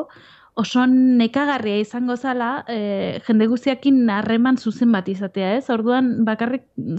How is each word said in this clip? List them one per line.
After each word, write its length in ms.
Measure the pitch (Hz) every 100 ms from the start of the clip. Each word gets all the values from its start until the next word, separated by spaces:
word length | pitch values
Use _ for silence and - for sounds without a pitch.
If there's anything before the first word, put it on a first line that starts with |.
| - - - - _
oso 300 | - 208 247 254
nekagarria 960 | 254 254 247 226 277 294 262 214 208
izango 340 | 214 240 247 247
zala, 360 | 269 247 233 277 -
eh, 500 | 226 208 196 190 - -
jende 220 | 220 220
guztiakin 540 | 240 277 262 277 269 233
harreman 460 | 202 214 226 254 262
zuzen 340 | 220 214 233
bat 160 | 202 185
izatea, 480 | 190 196 202 190 233
ez? 100 | 269
Orduan, 500 | 226 226 254 254 226
bakarrik 440 | 220 220 233 254 _ - -